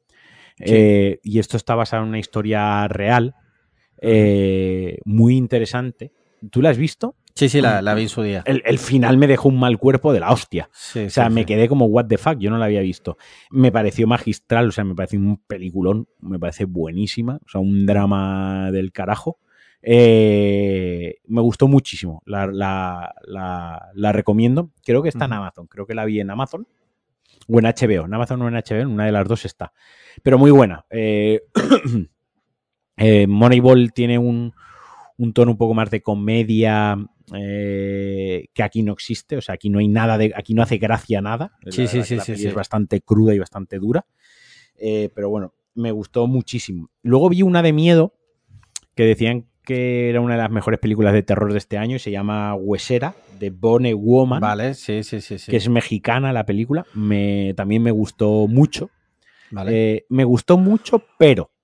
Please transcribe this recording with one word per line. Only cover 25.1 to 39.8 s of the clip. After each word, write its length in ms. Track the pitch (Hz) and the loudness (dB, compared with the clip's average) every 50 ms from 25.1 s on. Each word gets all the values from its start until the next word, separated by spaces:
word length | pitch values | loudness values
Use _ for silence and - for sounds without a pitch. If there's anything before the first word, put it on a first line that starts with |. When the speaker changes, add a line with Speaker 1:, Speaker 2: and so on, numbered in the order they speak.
| 143 120 139 | -4 -4 -6
Speaker 2:
en 80 | 131 113 | -6 -6
Speaker 1:
Ujú. 80 | 104 | -8
Speaker 2:
Amazon, 260 | 98 87 - - 85 - | -10 -12 -14 -18 -20 -20
creo 180 | _ 104 98 | _ -16 -14
que 80 | 113 113 | -12 -8
la 100 | 113 110 | -8 -6
vi 160 | 107 107 104 | -4 -4 -4
en 100 | 101 98 | -6 -6
Amazon 360 | 98 117 135 - - 170 233 - _ _ _ _ _ _ _ _ _ _ _ _ _ _ _ - | -6 -8 -8 -8 -10 -14 -16 -18 _ _ _ _ _ _ _ _ _ _ _ _ _ _ _ 2
o 100 | 113 117 | 2 2
en 80 | 113 | 4
H 200 | 117 113 - 131 | 2 0 0 0
B 120 | 110 104 90 | 0 0 -2
O, 40 | - | -2
en 100 | 85 104 | -6 -6
Amazon 280 | 113 120 - 131 123 120 | -6 -6 -6 -6 -6 -6
o 60 | 117 | -4
en 80 | 117 | -6
H 180 | 117 - - 107 | -6 -6 -6 -6
B 60 | 110 | -4
O, 20 | 131 | -4
en 60 | 139 | -4
una 160 | 113 104 107 | -4 -2 -2
de 60 | 107 107 | -2 0
las 140 | 101 95 | -2 0
dos 180 | 95 113 104 - | -2 -2 -4 -4
está. 260 | 98 - _ - - _ _ _ _ _ _ _ - - - _ | -12 -12 _ -16 -16 _ _ _ _ _ _ _ -20 -20 -4 _
Pero 160 | 131 131 127 | 2 4 6
muy 120 | 139 147 | 8 8
buena. 340 | 143 139 123 98 85 78 - _ | 8 8 8 6 2 -8 -14 _
Eh, 520 | - 113 110 110 107 104 104 107 110 107 - _ _ | -8 -4 -2 -2 0 0 2 0 0 0 -4 _ _
<clears throat> 1400 | - - - - - - 135 120 110 82 - _ _ _ _ _ _ _ _ _ _ _ _ _ _ _ _ _ | -4 0 2 0 0 0 -2 -4 -4 -6 -8 _ _ _ _ _ _ _ _ _ _ _ _ _ _ _ _ _
eh, 300 | - 107 110 107 104 101 | 0 4 6 6 6 4
Moneyball 680 | 98 101 104 113 123 127 123 120 131 131 123 123 113 - | 4 4 4 6 6 6 6 6 6 6 6 6 2 0
tiene 260 | - 120 120 120 120 | -4 -2 0 0 0
un, 340 | 120 120 117 120 120 120 - _ - - - - - - - - - _ _ - | 0 0 -2 -4 -6 -8 -12 _ -20 -20 -20 -20 -20 -20 -20 -20 -20 _ _ -6
un 140 | 120 117 107 | -6 -2 4
tono 200 | 120 120 120 113 | 4 4 4 4
un 60 | 101 | 0
poco 160 | 120 113 113 | 0 0 0
más 160 | 110 110 104 | 0 -2 -2
de 120 | 113 104 - | -4 -6 -4
comedia, 920 | - 104 104 101 107 113 117 113 107 110 110 110 110 107 107 107 104 104 101 101 - _ _ _ _ 92 | -4 -4 -2 -2 -2 0 0 0 0 0 2 2 2 2 0 0 0 -2 -4 -6 -12 _ _ _ _ -14
eh, 1120 | 98 101 101 101 101 101 101 98 98 98 98 98 98 98 98 98 95 95 95 92 87 - _ _ | -12 -10 -10 -8 -8 -6 -6 -6 -6 -6 -6 -6 -6 -6 -6 -6 -6 -6 -4 -6 -6 -8 _ _
que 80 | - 107 | -4 -4
aquí 200 | 101 - 113 110 | -4 -2 -2 -4
no 100 | 104 101 | -4 -4
existe, 440 | - - - - - - _ 151 | -8 -8 -10 -10 -10 -8 _ -10
o 40 | 131 | -10
sea, 140 | - - 107 | -8 -10 -12
aquí 140 | - - 104 | -8 -6 -2
no 100 | 101 | -2
hay 100 | 101 | 0